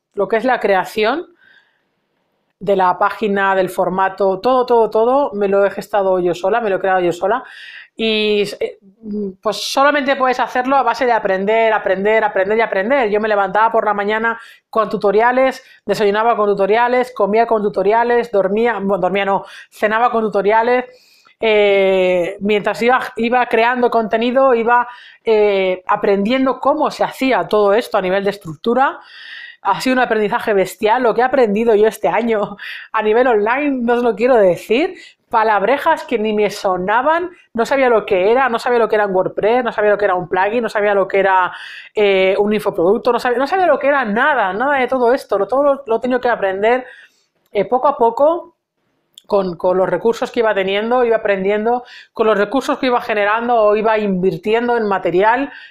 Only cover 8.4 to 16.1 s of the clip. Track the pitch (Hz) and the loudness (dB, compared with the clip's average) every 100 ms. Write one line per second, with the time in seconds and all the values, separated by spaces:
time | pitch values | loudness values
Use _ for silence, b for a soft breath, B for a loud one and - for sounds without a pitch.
8.4 | 202 - 226 - 196 202 220 208 196 185 | -2 -4 -8 -10 -20 _ -12 -8 -8 -8
9.4 | 220 202 - 269 285 294 269 269 254 247 | -6 -6 -4 0 2 2 0 0 0 0
10.4 | 226 254 247 277 240 226 254 220 214 190 | -2 -2 0 0 0 0 0 0 0 -2
11.4 | 196 226 226 208 208 185 202 220 208 202 | 0 2 2 0 0 0 2 2 2 0
12.4 | 190 220 220 196 202 277 220 208 214 202 | 0 0 0 0 0 0 0 0 0 0
13.4 | 196 196 226 226 214 202 202 220 226 214 | 0 2 2 2 0 -2 -2 -2 -2 -6
14.4 | B B _ 220 208 208 202 202 240 254 | B B _ -4 -2 0 0 2 2 2
15.4 | 262 254 B B - 196 202 | 0 -2 B B -6 -2 0